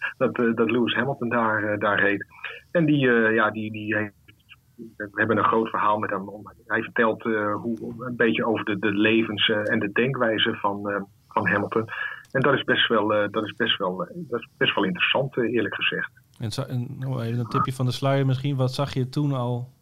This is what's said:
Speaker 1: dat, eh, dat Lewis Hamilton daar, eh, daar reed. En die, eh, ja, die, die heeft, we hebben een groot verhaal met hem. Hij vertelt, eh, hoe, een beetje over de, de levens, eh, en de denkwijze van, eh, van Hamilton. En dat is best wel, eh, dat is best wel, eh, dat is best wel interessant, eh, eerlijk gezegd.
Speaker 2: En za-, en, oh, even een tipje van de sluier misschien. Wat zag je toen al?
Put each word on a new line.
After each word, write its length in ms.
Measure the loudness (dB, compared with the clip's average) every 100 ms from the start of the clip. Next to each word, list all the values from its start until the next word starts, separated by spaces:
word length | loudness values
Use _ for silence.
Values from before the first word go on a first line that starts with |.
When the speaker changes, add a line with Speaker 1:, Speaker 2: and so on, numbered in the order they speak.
| -10 -2
Speaker 1:
dat, 200 | 0 2
eh, 160 | 0 2
dat 160 | 2
Lewis 220 | 2 2
Hamilton 360 | 0 -2 -2 -2
daar, 340 | 0 2 0
eh, 160 | 0 0
daar 200 | 0 2
reed. 260 | 2 0 -4 -12 -14 -14 -2
En 140 | 2 4
die, 240 | 4 6
eh, 240 | 6 6 4
ja, 160 | 2
die, 200 | 0 -6
die 240 | -6 -4 -2
heeft, 180 | -4 -8 -20 _ _ -20 _ -20 -18 -12
we 120 | -8
hebben 240 | -2 0 2
een 60 |
groot 260 | 2 2 0
verhaal 280 | 0 0 0
met 100 | -2
hem. 200 | -4 -6 -12 -16 -20 -4
Hij 140 | -4
vertelt, 440 | -2 0 2 2 -2
eh, 280 | 0 0 -2
hoe, 220 | -4 -6 -8 -10
een 160 | -10 0
beetje 300 | 2 2 0
over 200 | 0 -2
de, 140 | -2
de 120 | -2
levens, 580 | 2 4 4 2 0 0
eh, 220 | 0 0
en 80 | 0
de 120 | 0
denkwijze 640 | 0 0 0 0 2 0 0
van, 340 | -2 -2 -2
eh, 120 | -4 -6 _ _
van 200 | -2 2
Hamilton. 380 | 0 2 0 -2 -6 -8 -10 -6
En 100 | 0
dat 120 | 4
is 100 | 2
best 240 | 2 2 4
wel, 260 | 4 4
eh, 140 | 2 0
dat 120 | -2
is 100 | -4 -2
best 220 | -2 0
wel, 280 | -2 -2 -6
eh, 80 | -8 -8
dat 100 | -8
is 100 | -8 _
best 180 | 0 2
wel 80 |
interessant, 540 | 0 0 0 0 0 0
eh, 160 | 0
eerlijk 220 | 0 -2 -2
gezegd. 360 | -2 -2 -6 -12 _ _
Speaker 2:
En 120 | -6
za-, 140 | -6 -6
en, 300 | -6 -6 -8 -6
oh, 180 | -4 -4
even 140 | -4
een 80 | -2
tipje 260 | 0 -2
van 120 | 0 -2
de 60 |
sluier 340 | 0 2 2 2
misschien. 300 | 0 0 0
Wat 180 | 0
zag 200 | 0 -4
je 160 | -2 -2
toen 240 | 0 0
al? 360 | 0 -2 -4 -6 -14